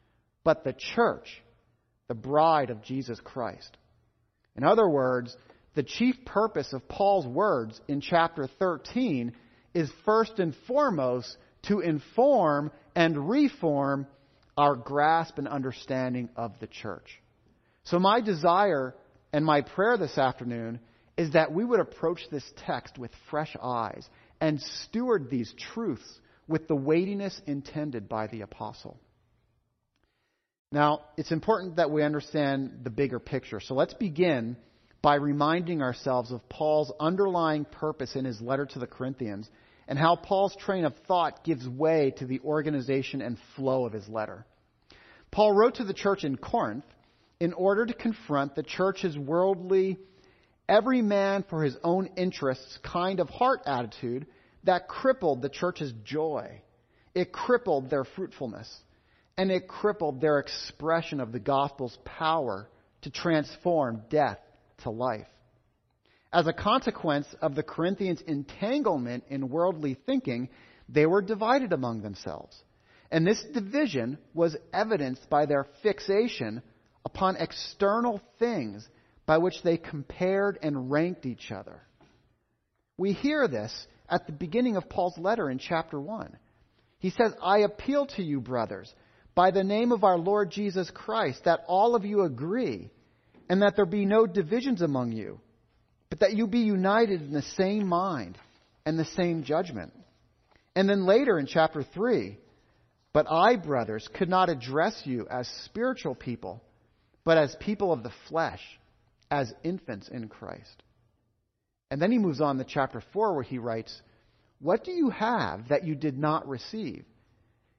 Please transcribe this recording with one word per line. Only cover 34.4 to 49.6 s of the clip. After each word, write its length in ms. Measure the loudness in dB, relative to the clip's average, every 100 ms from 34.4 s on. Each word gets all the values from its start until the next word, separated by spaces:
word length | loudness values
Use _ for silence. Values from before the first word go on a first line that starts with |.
| -2 -8 _ _ _ 0
by 140 | 4
reminding 640 | 4 2 2 2 2 0 -2
ourselves 500 | -2 -2 -2 -2 -2
of 160 | -10 -12
Paul's 420 | -4 2 2 2 -2
underlying 640 | -2 2 0 2 0 0
purpose 500 | -4 -6 -6 -4 -6
in 120 | -4 -4
his 120 | -6
letter 240 | -4 -2 -2
to 120 | -6
the 80 | -10
Corinthians 600 | -6 -8 -6 -6 -6 -12 _ _ _ -6
and 100 | 2
how 180 | 4 4
Paul's 380 | 2 2 2 -2
train 280 | -2 0
of 80 | 0 -2 0
thought 360 | 2 2 -2
gives 240 | -4 -4 -4
way 460 | 0 2 4 2 0
to 80 | -6
the 140 | -6
organization 840 | -2 -2 0 -2 0 -2 -2 -6
and 160 | -6 -8 -12 -4
flow 300 | 0 0 -2
of 80 |
his 120 | -6 -8
letter. 340 | -6 -6 -8 -18 _ _ _ _ -20 -20 -20 -8
Paul 240 | 4 6
wrote 220 | 8 6 4
to 80 |
the 100 | -6
church 280 | -2 0 0
in 140 | 0 -4
Corinth 480 | -2 0 0 -4 -12 _ _ _ _ -4
in 140 | -4
order 320 | 2 2 4 0
to 80 |
confront 600 | 0 -4 -4 -2 0 0
the 80 | -4
church's 540 | -8 0 0 0 -4 -4
worldly, 800 | -2 2 2 0